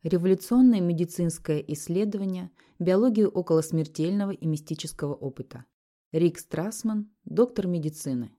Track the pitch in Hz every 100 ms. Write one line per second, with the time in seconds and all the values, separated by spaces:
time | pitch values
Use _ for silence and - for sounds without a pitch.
0 | 165 180 180 185 - 247 254 214 175 165
1 | 170 - 170 165 - 151 - 147 - 175
2 | 208 202 196 185 180 _ _ _ 175 185
3 | 247 214 208 185 170 160 156 160 156 -
4 | 160 202 196 196 160 156 151 156 160 -
5 | 143 143 135 131 - 120 - _ _ _
6 | _ 160 170 165 - - 190 - 226 214
7 | 208 _ - 156 247 208 185 175 151 151
8 | 147 123 110